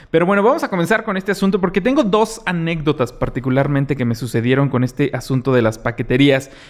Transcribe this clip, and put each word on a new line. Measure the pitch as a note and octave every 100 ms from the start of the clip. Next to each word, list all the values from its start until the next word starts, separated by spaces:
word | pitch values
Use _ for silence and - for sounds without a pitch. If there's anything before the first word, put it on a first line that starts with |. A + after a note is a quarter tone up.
| -
Pero | E3 F3
bueno, | G3+
vamos | G#3 D#4
a | C#4+
comenzar | F#3 E3+ A3
con | A3 F#3+
este | F#3+
asunto | F#3+ G3 G3+
porque | F3+ G3
tengo | G3 C#4+
dos | A3+ G#3+ A3 - -
anécdotas | F3 E3 E3+ D3+ C#3 A#2+
particularmente | - B2+ C3 B2+ B2+ C#3 C#3 C#3 C#3
que | A#2+
me | A2+
sucedieron | B2 A#2 A#2 C3 C#3
con | B2+
este | B2 - C#3+
asunto | B2+ - C3+ B2+
de | B2+
las | A2 A2
paqueterías. | A#2 A2+ A2 B2 C#3+ C3+ C#3 - -